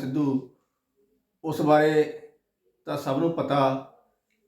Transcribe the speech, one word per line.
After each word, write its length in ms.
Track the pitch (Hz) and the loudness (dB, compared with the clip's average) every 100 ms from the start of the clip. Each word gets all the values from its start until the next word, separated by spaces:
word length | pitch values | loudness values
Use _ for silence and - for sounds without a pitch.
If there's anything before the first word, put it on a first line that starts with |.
ਸਿੱਧੂ, 560 | 131 151 139 131 - _ _ _ _ _ _ _ _ _ | -2 -2 0 -2 -6 _ _ _ _ _ _ _ _ _
ਉਸ 160 | 160 156 | -8 -2
ਬਾਰੇ 420 | 151 151 151 151 151 - - _ _ _ _ _ - | 4 4 4 2 0 -4 -18 _ _ _ _ _ -10
ਤਾਂ 100 | 147 | -8
ਸਭ 220 | 143 139 | -4 -2
ਨੂੰ 140 | 165 | -2
ਪਤਾ 420 | 165 135 143 135 135 - _ _ _ _ _ | -2 -2 2 2 0 -8 _ _ _ _ _